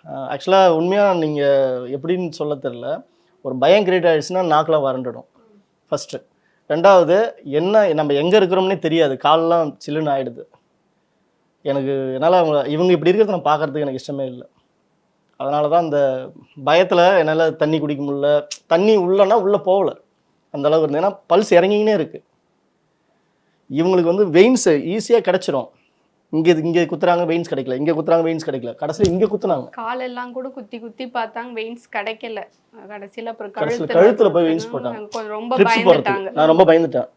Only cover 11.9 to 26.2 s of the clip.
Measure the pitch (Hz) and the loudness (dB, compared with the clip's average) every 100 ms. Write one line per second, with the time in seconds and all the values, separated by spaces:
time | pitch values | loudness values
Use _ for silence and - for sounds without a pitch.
11.9 | 139 131 131 156 180 165 147 131 151 180 | -4 -4 -2 2 4 4 0 0 0 2
12.9 | 175 160 202 208 180 143 151 151 147 143 | 2 2 2 2 0 0 0 -2 -4 -6
13.9 | 131 - 139 131 123 - _ _ _ _ | -6 -10 -8 -8 -10 -20 _ _ _ _
14.9 | _ _ _ _ _ 135 147 151 165 165 | _ _ _ _ _ -4 -2 2 2 2
15.9 | 143 139 131 131 - _ - 135 165 185 | 0 0 -2 -10 -18 _ -6 2 4 4
16.9 | 175 175 190 156 156 160 160 151 156 147 | 4 4 4 2 2 0 0 0 0 -2
17.9 | 143 143 143 143 147 147 - _ 170 208 | -6 -6 -2 0 0 -2 -18 _ 2 4
18.9 | 214 175 196 196 226 190 202 185 196 160 | 2 2 2 4 4 2 0 2 0 0
19.9 | - _ _ _ _ _ 147 147 160 156 | -4 _ _ _ _ _ -4 0 2 0
20.9 | 151 190 196 _ 180 214 175 185 208 214 | 0 -2 -4 _ 0 4 4 4 2 0
21.9 | 208 151 - _ _ _ _ _ _ _ | 0 -4 -10 _ _ _ _ _ _ _
22.9 | _ _ _ _ _ _ _ _ 135 175 | _ _ _ _ _ _ _ _ -2 2
23.9 | 185 170 190 196 156 220 254 185 147 160 | 2 2 2 0 2 2 2 2 0 -2
24.9 | 214 214 233 190 180 - 135 117 _ _ | -6 0 0 0 -2 -2 -6 -8 _ _
25.9 | _ _ _ | _ _ _